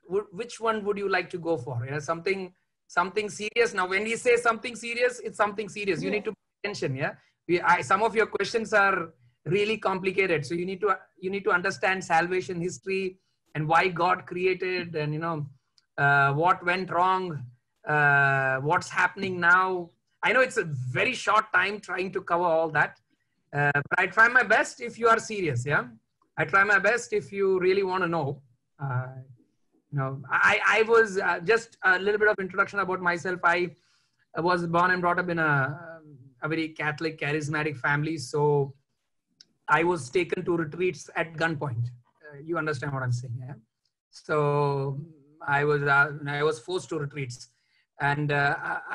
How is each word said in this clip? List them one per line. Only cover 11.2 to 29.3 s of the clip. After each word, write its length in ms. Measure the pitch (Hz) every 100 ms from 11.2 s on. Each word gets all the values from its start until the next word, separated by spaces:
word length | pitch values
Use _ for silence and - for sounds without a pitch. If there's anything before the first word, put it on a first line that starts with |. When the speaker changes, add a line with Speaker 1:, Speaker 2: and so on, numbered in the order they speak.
| 185
Speaker 1:
need 140 | 202
to 60 | 202
understand 540 | 180 190 190 196 190
salvation 560 | 185 165 175 185 185 175
history 580 | 175 - 190 190 190 185 _ _ _
and 120 | 147 151
why 220 | 165 185
God 380 | 170 175 180 -
created 680 | 180 185 185 185 185 175
and, 180 | 160 151
you 60 | 151
know, 260 | 170 156 147 - _ _ _ -
uh, 340 | 143 143 139
what 300 | 143 175 180
went 260 | 175 185 180
wrong, 520 | 170 185 185 185 143 123 _ _ _ -
uh, 680 | 151 143 143 139 139 131 131
what's 300 | 143 175 -
happening 520 | 190 180 196 196 180
now. 500 | 175 180 185 185 170 _ _ -
I 100 | 180
know 80 | 240
it's 180 | 254 233
a 60 |
very 500 | 165 131 127 156 226
short 320 | 233 - 214 214
time 280 | 185 190 208
trying 320 | - 185 185
to 80 | 185
cover 240 | 180 175
all 240 | 180 160 165
that, 300 | 147 180 - _ _ _ _ _
uh, 180 | 143 143
but 240 | 143 - 180
I 80 | 185
try 220 | 214 226
my 140 | 247
best 380 | 214 240 311 -
if 180 | 240 220
you 100 | 233
are 100 | 226
serious, 460 | - 214 165 120 127
yeah? 180 | 165 240 - _ _ _ -
I 80 |
try 180 | 156 196
my 160 | 202 202
best 340 | 196 240 -
if 200 | 208 -
you 260 | 196 190 185
really 240 | 180 196
wanna 240 | 185 185 175
know. 360 | 165 139 - _ _ _ -
Uh, 240 | 139 127 127 131 127